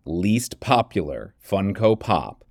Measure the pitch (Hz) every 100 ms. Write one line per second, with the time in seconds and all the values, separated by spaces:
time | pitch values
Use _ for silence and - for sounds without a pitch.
0 | - 82 98 113 - - - 123 113 101
1 | 73 60 - _ - 98 98 95 110 110
2 | - 85 55 - -